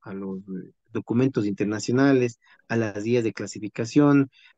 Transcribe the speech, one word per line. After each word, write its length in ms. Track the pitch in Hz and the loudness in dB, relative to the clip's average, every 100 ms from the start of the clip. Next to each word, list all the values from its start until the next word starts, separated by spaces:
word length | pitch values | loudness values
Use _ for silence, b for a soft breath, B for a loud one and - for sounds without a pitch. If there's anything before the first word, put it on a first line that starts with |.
a 120 | - | -12
los, 260 | 98 98 95 | -10 -8 -10
eh, 320 | 98 92 90 _ _ | -10 -12 -12 _ _
documentos 540 | 113 - 113 131 127 104 | -8 -2 0 0 0 -2
internacionales, 920 | 98 104 107 - 123 139 135 123 - b b - | -2 -4 -4 -2 2 4 4 2 -4 b b -4
a 80 | 117 | -2
las 260 | 113 101 | -2 -2
guías 200 | 107 123 | 0 0
de 100 | 113 | 0
clasificación, 1000 | - 104 - 104 - 113 147 147 143 135 b b | -4 -8 -10 -10 -8 -2 4 6 6 2 b b